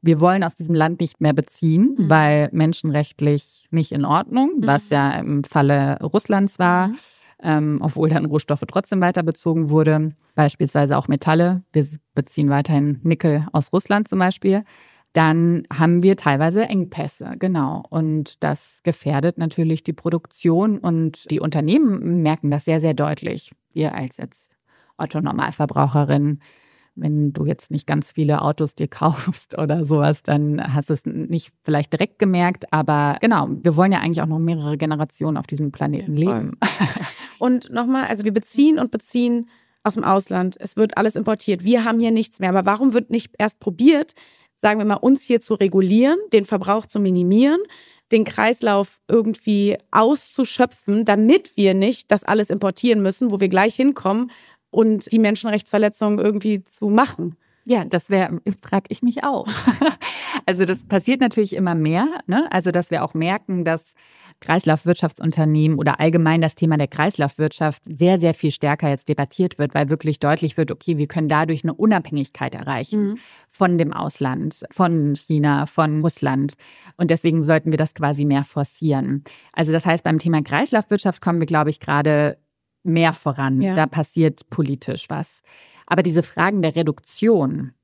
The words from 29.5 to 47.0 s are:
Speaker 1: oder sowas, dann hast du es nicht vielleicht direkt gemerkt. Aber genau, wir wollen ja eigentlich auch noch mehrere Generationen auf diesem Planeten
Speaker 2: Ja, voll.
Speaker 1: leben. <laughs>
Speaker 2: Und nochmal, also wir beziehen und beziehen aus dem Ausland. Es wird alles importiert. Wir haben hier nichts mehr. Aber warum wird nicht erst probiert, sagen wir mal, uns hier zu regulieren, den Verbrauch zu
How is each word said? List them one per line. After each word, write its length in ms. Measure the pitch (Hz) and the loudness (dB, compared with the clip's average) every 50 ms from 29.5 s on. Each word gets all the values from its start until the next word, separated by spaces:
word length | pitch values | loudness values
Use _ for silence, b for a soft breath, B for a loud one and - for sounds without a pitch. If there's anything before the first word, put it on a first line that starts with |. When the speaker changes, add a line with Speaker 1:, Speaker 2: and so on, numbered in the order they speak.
| - - | -8 -6
Speaker 1:
oder 280 | 156 143 147 170 160 | -4 -2 -2 -2 0
sowas, 380 | 139 156 151 147 147 151 - _ | 0 2 2 2 2 0 -2 _
dann 500 | - 147 147 147 147 147 - - - 131 | -2 0 0 0 0 -2 -4 -4 -2 -2
hast 160 | 143 143 - | -4 -2 -2
du 40 | 160 | -4
es 120 | 135 - | -4 -4
nicht 460 | - - 156 156 - 170 165 - - _ _ _ | -8 -8 -8 -6 -4 -4 -6 -6 -8 _ _ _
vielleicht 280 | - 156 147 147 - - | -2 0 0 0 -2 -2
direkt 260 | 156 185 220 _ _ | -2 -2 -4 _ _
gemerkt. 520 | 220 202 185 175 175 175 185 - - - | 0 2 2 2 2 0 0 -4 -8 -4
Aber 460 | - 156 156 156 151 147 147 143 139 - | -2 -2 0 2 2 2 2 2 0 2
genau, 260 | - 226 233 175 139 135 | 2 2 2 2 0 -2
wir 260 | - - - 175 156 | -4 -2 0 0 4
wollen 160 | 147 185 190 | 4 4 4
ja 80 | 196 180 | 4 0
eigentlich 220 | - - 170 160 | 0 -2 -2 -2
auch 60 | 147 156 | -2 -2
noch 120 | 156 160 | -2 0
mehrere 380 | 165 165 170 160 147 147 151 143 | 0 0 -2 -2 -4 -4 -4 -4
Generationen 600 | 160 156 156 147 156 - - - 156 156 156 143 | -2 -2 -2 -2 -2 -6 -6 -6 -4 -2 -2 -4
auf 100 | - - | -4 -6
diesem 240 | - 147 151 143 | -6 -4 -4 -4
Planeten 440 | 139 - 147 143 147 - - 170 151 147 | -4 -4 -4 -4 -4 -4 -4 -4 -2 0
Speaker 2:
Ja, 100 | 160 185 | 0 0
voll. 80 | - - | 0 -2
Speaker 1:
leben. 180 | - - - - | -4 -6 -6 -4
<laughs> 760 | - 202 - - 208 131 - - 175 - - - - - - _ | -4 -4 -2 -2 -4 -4 -4 -6 -12 -12 -14 -16 -20 -20 -10 _
Speaker 2:
Und 320 | - 247 254 247 - - | 0 0 0 0 -2 -6
nochmal, 360 | - 233 240 240 262 269 262 - | -6 -4 -2 0 0 0 0 -2
also 160 | 226 202 208 | -4 -2 -2
wir 100 | 214 202 | 0 0
beziehen 460 | 220 214 - - - 277 311 311 311 | 0 -2 -2 0 4 4 4 4 2
und 120 | 254 233 | 0 -2
beziehen 580 | - 220 - - - 247 240 240 240 240 233 233 b b b b b b _ | -4 -8 -8 -4 -2 0 0 0 0 -2 -4 _ b b b b b b _
aus 120 | 208 196 | -4 -2
dem 100 | 214 - | -2 0
Ausland. 500 | - 190 196 196 - 190 185 180 185 185 - | 2 2 0 0 -2 -4 -2 -2 -2 -4 -8
Es 180 | - 196 - - | -14 -12 -2 0
wird 200 | 220 214 - - | 0 0 0 0
alles 200 | 202 220 214 - | -2 -2 -2 -2
importiert. 480 | 214 214 220 202 - - 202 175 175 | -4 -4 -4 -4 -2 -4 -4 -2 2
Wir 180 | 196 247 240 220 | 2 2 2 2
haben 160 | 226 226 233 | 0 0 0
hier 120 | 233 226 | 2 2
nichts 280 | 226 220 226 - - - | 2 0 0 -2 -6 -6
mehr. 80 | 190 185 | -4 0
Aber 160 | 180 196 190 | 0 0 2
warum 280 | 190 202 214 254 269 220 | 0 0 2 2 2 2
wird 160 | 240 240 _ | 2 -2 _
nicht 240 | - 240 - - _ - | -4 -4 -4 -6 _ -2
erst 220 | 208 214 - _ | -2 -2 -2 _
probiert, 540 | - - 175 160 233 285 330 285 311 - - b b b b b b b b | -6 -6 -2 4 4 6 6 4 2 -4 -10 b b b b b b b b
sagen 240 | _ - 208 214 220 | _ 0 0 2 2
wir 60 | 208 | 0
mal, 80 | 214 202 | 0 0
uns 260 | - - 254 269 269 | 2 4 4 4 4
hier 200 | - - 240 233 | 2 0 0 0
zu 120 | - - 220 | 0 0 -2
regulieren, 640 | 202 202 196 175 190 190 185 196 220 247 269 311 359 427 392 | 0 0 2 2 2 2 4 4 4 4 4 2 0 -2 2
den 140 | - 220 202 | 2 2 2
Verbrauch 400 | - 220 196 190 180 202 220 214 | 2 -4 -4 0 0 -2 -2 -2
zu 160 | - - 214 | -6 -4 -2